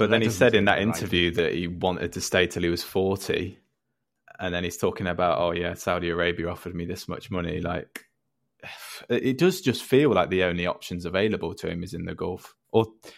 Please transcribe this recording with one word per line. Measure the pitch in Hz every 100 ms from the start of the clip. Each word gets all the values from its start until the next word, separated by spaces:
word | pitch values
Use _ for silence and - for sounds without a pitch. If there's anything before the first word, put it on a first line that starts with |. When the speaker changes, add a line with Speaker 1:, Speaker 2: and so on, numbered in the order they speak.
| 107
Speaker 1:
But |
Speaker 2:
then | 110
Speaker 1:
that |
Speaker 2:
he | 113
Speaker 1:
doesn't | 110
Speaker 2:
said | 127
in | 110
Speaker 1:
seem | 98
Speaker 2:
that | 80
Speaker 1:
likely. |
Speaker 2:
interview | 107 - 98 87 85
that | 82 82
he | 82 87
wanted | 87 90 90 85
to | 98
stay | - 92 90
till | -
he | 87
was | 87
forty. | - 95 95 95 - - 92 - _ _ _ _ _ _ - -
And | 92
then | 87
he's | 87 -
talking | 90 - 92
about, | 85 87 -
"Oh, | 85
yeah, | 85 87
Saudi | 87 95 90 85
Arabia | 85 87 85 85
offered | 87 87
me | 87 85
this | 85 -
much | - -
money." | 92 85 85
Like, | 85 87 - - _ _ _ _ _ _
<sighs> | - - - - -
it | 120 131 131
does | 180 180
just | 131 113
feel | - 131 147
like | 92 82
the | 92
only | 90 87 87
options | - - 87
available | 87 95 107 90 85
to | - 85
him | 87
is | 90
in | 87
the | 87 85
Gulf | 87 92 - _ _
or | 113 113 - -